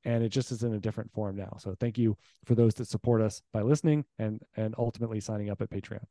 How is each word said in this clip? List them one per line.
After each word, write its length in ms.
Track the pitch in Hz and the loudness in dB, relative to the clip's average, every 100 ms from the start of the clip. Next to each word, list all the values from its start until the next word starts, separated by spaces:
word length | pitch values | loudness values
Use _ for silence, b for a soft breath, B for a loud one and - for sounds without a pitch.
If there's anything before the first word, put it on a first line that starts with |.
and 200 | 123 117 | 2 2
it 60 | 113 | 2
just 200 | 135 123 | 0 -2
is 120 | 113 | -2
in 120 | 117 | -2
a 60 | 107 | -2
different 320 | 107 104 104 | -2 -4 -8
form 240 | - 104 98 | -4 -4 -4
now. 200 | 95 - | -10 -10
So 180 | 101 95 | -10 -2
thank 200 | 120 110 | -2 2
you 180 | 113 101 b b - | 2 2 b b 2
for 80 | |
those 200 | 117 117 | 6 6
that 140 | - 117 | 4 -4
support 320 | 107 - 113 | -2 2 4
us 220 | 107 - _ | 2 -2 _
by 80 | 113 | -2
listening 420 | 107 147 160 151 139 - | 2 4 4 2 -2 -6
and, 220 | 110 107 - - | -6 -6 -10 -4
and 180 | 110 110 | -4 -2
ultimately 420 | 117 - 117 107 | -4 -2 -4 -4
signing 300 | 101 107 104 | -4 -6 -4
up 100 | 98 | -4
at 80 | 95 | -6
Patreon. 360 | 98 - 101 - | -6 -8 -12 -14